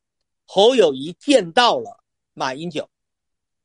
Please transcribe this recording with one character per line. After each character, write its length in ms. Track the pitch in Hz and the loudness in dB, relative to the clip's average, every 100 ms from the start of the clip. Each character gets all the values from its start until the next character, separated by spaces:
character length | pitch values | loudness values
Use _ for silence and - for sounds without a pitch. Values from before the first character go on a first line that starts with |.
| _ _ _ _ | _ _ _ _
侯 300 | _ 185 220 | _ 2 4
友 180 | 262 165 | 4 2
宜 240 | 131 151 175 | 0 -12 -10
见 360 | - 262 170 | 0 0 2
到 260 | 160 240 143 | 0 0 0
了 220 | 107 - _ _ _ | -8 -18 _ _ _
马 200 | 151 135 | -10 -8
英 160 | 135 170 | -8 -10
九。 180 | 156 - _ _ _ _ _ _ _ | -10 -12 _ _ _ _ _ _ _